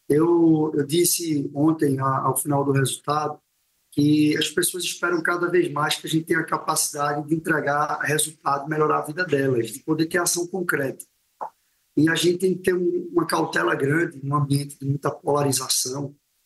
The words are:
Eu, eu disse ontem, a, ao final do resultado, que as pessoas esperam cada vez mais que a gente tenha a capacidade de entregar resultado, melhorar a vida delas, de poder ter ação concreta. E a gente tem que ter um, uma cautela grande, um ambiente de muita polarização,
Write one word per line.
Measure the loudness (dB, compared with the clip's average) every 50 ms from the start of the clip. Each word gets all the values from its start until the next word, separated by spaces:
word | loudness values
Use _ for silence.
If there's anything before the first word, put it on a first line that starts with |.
| _ 2
Eu, | 4 4 4 4 4 6 6 6 6 4 2 0 0
eu | 0 0
disse | 2 2 2 2 2 0 -2 -2 -2 -2 -2 -2 -4
ontem, | 0 2 2 2 4 4 2 0 2 0
a, | 0 0 0 0
ao | 0 0 -2
final | 0 -2 0 0 0 2
do | 2
resultado, | 2 2 2 0 -2 -6 -4 -2 -2 -2 -2 -4 -6 -10 _ _ _ _ _ _ _ _ _ _ 0
que | 2 4 4 4 4 4 2 2 0
as | -2 -2
pessoas | -2 -2 -2 -2 -4 -4 -6
esperam | -6 -6 -4 -2 -2 -2 -2
cada | -2 -2 -2 -2 -2 0
vez | 2 2 0 0
mais | -2 -2 -2 -2 -2
que | -4 -4
a | -2
gente | -2 -2 0
tenha | 0 0 0
a | 0
capacidade | -2 -4 -4 -2 -2 -2 -2 -2 -4 -4 -2 -2 -2 -2 -4 -2 -2
de | -2
entregar | -2 0 0 -2 0 0 0 0 0 0 -2 -2 -4
resultado, | -2 -2 0 0 -2 -4 -6 _ -2 -2 -2 -2 -2
melhorar | -4 0 0 2 2 2 0
a |
vida | -2 -4 -4 -4
delas, | -2 0 0 0 2 2 0 0 -2 -4
de | -6 -10
poder | -4 -4 0 0 0
ter | 0 0
ação | 0 0 0 -2 -2 -4
concreta. | -4 -4 -4 -2 -2 -2 -2 -2 -4 -4 -8 -16 _ _ _ _ _ _ -14 -14 -14 _ _ _ _ _ _ _ _ 2
E | 2 4 4
a | 4
gente | 2 2 2 2 2
tem | 0 0 0
que | 0
ter | 0 0
um, | 0 2 0 0 -2 -2 -4 -2
uma | 0 0 0
cautela | 0 0 -2 -2 0 0 0 0 0 0
grande, | 0 0 2 2 2 0 -2 -4 -8 -6
um | -2 0
ambiente | 0 2 2 0 -2 -2 -6 -12 -8
de | -4
muita | -4 -4 -2 -2 -4
polarização, | -6 -4 -2 0 0 2 2 0 0 -2 -2 -2 -2 -2 -2 -4 -6 -6 -8 -10 -12 _ _ _ _ _ _